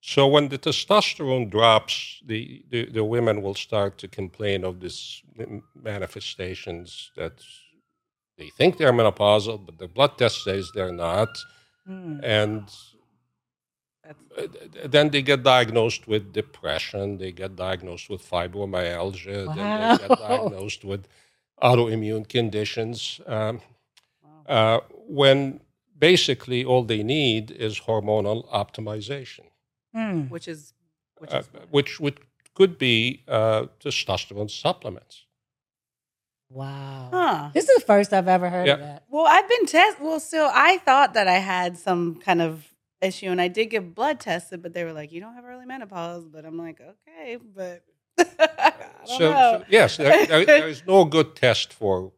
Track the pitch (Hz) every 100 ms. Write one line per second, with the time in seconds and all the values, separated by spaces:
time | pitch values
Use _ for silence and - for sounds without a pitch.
0 | - - 139 147 143 135 - 139 - 208
1 | - - 143 131 113 104 117 110 - -
2 | - - 127 110 127 127 _ 120 117 110
3 | 107 120 117 104 98 101 - 107 101 -
4 | 95 - 92 _ 104 98 92 90 90 -
5 | - - _ - - 107 _ - 120 101
6 | 92 107 - - 92 92 - 85 90 -
7 | - - 85 _ - - _ _ _ _
8 | _ _ _ _ - _ 160 175 147 120
9 | 110 - 104 107 104 107 90 82 90 90
10 | 139 - 117 - - 98 90 104 92 87
11 | 85 92 110 - - _ _ _ 190 190
12 | 175 151 123 107 107 107 101 - - _
13 | _ _ _ _ _ _ _ _ _ _
14 | 156 151 _ - - - - - 143 143
15 | 151 143 135 139 131 127 117 117 110 -
16 | - 107 98 101 107 - 80 78 - 101
17 | 98 98 95 90 95 92 92 92 92 87
18 | - 98 - 90 90 98 98 92 87 87
19 | 85 92 95 101 98 156 208 214 220 233
20 | - 247 208 247 214 95 101 - 101 98
21 | 98 _ _ _ _ _ 131 123 117 113
22 | 107 110 107 123 117 107 104 - 113 117
23 | - - - 110 107 117 _ _ _ _
24 | _ _ 147 156 147 120 110 113 - -
25 | - 143 139 139 135 139 _ _ _ 165
26 | 151 180 - 127 - 123 127 127 113 110
27 | 104 151 135 110 110 - 110 107 - 110
28 | 101 107 101 110 - 107 104 - 107 107
29 | 104 139 131 - _ _ _ _ _ 226
30 | 220 175 139 165 - 156 147 _ _ _
31 | _ _ 156 139 - 113 110 147 - -
32 | 147 139 _ _ _ - 196 - 127 113
33 | 120 - - 120 110 110 127 _ 147 -
34 | - 95 - 98 107 - 156 185 - 92
35 | _ - _ _ _ _ _ _ _ _
36 | _ _ _ _ _ 131 135 139 135 135
37 | 127 370 339 170 147 147 - 508 - 202
38 | 202 196 185 185 180 180 180 143 147 143
39 | _ 294 320 339 392 480 381 311 415 392
40 | 294 320 - 320 294 - 302 370 - 269
41 | 277 226 190 180 196 180 180 175 - 175
42 | 170 165 - 170 165 160 _ _ _ _
43 | 190 185 190 180 180 185 226 220 180 170
44 | 269 285 - 175 - 180 175 170 165 160
45 | 151 165 214 240 247 247 254 262 208 190
46 | 170 175 165 156 156 165 165 160 131 208
47 | _ 330 285 240 233 190 185 175 _ _
48 | _ - 349 - 320 - - - - -
49 | - 254 160 285 247 220 - 214 135 -
50 | 143 339 370 160 202 294 160 135 175 190
51 | 165 160 151 - 127 110 - - 104 92
52 | 92